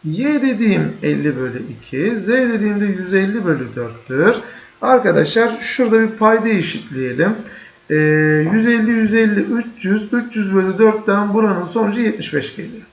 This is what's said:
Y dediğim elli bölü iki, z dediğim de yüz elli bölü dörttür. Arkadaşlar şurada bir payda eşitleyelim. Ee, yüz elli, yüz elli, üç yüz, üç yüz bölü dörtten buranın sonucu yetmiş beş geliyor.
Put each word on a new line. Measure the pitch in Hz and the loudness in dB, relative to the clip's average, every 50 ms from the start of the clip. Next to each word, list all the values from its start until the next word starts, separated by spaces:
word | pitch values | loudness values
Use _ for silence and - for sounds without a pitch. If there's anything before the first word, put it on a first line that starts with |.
| - | -6
Y | 156 156 190 262 294 302 285 240 | -6 -4 -2 0 0 0 2 2
dediğim | 269 247 202 233 214 190 165 156 147 156 - - | 0 0 2 2 2 2 2 0 -2 -4 -4 -2
elli | 151 147 143 143 147 135 | -2 -2 0 0 -2 -2
bölü | 127 131 123 113 123 120 123 | -2 -6 -6 -6 -8 -10 -12
iki, | 123 110 - - - 131 160 214 240 | -14 -16 -14 -10 -6 -4 -2 -2 -2
z | 220 180 196 | -2 -2 0
dediğim | 233 262 254 240 233 214 208 208 208 202 | 0 2 2 0 0 0 -2 -2 0 0
de | 208 | -2
yüz | 202 190 180 185 180 190 | -2 -2 -4 -4 0 0
elli | 190 190 196 208 233 190 | 0 0 0 -2 -2 0
bölü | 175 156 131 123 117 110 | 0 0 0 -2 -8 -8
dörttür. | 127 120 113 113 - - - 131 135 165 208 240 - - - - - - - _ _ - | -8 -8 -8 -10 -14 -12 -6 -2 2 2 2 2 2 -4 -12 -18 -20 -20 -20 _ _ 0
Arkadaşlar | - 262 240 - 196 165 147 151 151 - 226 240 220 226 - | 2 2 4 4 2 2 2 2 2 2 2 2 2 0 -4
şurada | - - - - 254 226 220 226 | -8 -8 -2 0 2 4 4 4
bir | 220 220 | 2 2
payda | 220 - 214 214 220 220 220 226 | 0 2 2 4 4 4 2 0
eşitleyelim. | 220 190 151 151 - 220 - - 135 131 131 127 120 127 165 196 220 208 - - - - - - - _ _ _ | 0 0 0 -2 -6 -10 -10 -10 -8 -6 -6 -4 -2 0 0 0 0 -4 -8 -16 -18 -20 -20 -20 -20 _ _ _
Ee, | 151 151 151 151 151 156 156 156 156 151 151 160 196 | 0 2 2 4 4 4 4 4 4 2 2 2 2
yüz | 220 220 | 2 2
elli, | 240 240 226 220 220 | 2 2 2 2 2
yüz | 240 226 220 214 208 | 2 2 2 2 2
elli, | 226 226 214 208 202 | 4 4 4 2 0
üç | - - 233 233 233 - - - - | 0 0 -2 -4 -4 -6 -12 -8 -2
yüz, | 185 202 214 214 - - | 0 0 0 0 -2 -2
üç | 240 240 - - | -2 -4 -4 -6
yüz | 220 208 190 190 | -4 -2 0 2
bölü | 190 185 190 185 185 | 2 2 0 2 4
dörtten | 220 220 214 214 220 214 202 208 202 202 196 | 4 4 4 2 0 0 0 0 0 0 0
buranın | 220 220 208 190 175 175 | 2 2 2 0 -2 -4
sonucu | 165 - 226 220 202 202 240 | -4 -2 -2 0 0 0 0
yetmiş | 240 214 - - 165 - - | -2 -2 -2 -4 -8 -4 -4
beş | 147 127 - - | -4 -6 -6 -12
geliyor. | - - - - - - - | -12 -14 -14 -14 -16 -20 -20